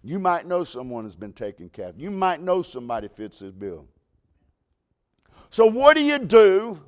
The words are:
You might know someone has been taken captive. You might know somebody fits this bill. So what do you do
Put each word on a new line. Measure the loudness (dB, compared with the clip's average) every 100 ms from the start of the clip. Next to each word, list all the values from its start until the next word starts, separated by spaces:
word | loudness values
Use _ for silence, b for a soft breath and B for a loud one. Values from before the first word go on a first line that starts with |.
You | -10 -4
might | -2 -2 -4
know | -6
someone | -6 -12 -12 -12
has | -12
been | -16 -18
taken | -12 -12 -12 -20
captive. | -14 -16 -12
You | -12
might | -2 -2 -2
know | -2 -2
somebody | -2 -12 -8 -8 -8
fits | -14 -16 -14
this | -20
bill. | -12 -12 -12 -18 _ _ _ _ _ _ _ _ _ _ _ _ _ b b b
So | 4 4
what | 8 6 6
do |
you | 2 -2
do | 4 6 6 4 -2 -12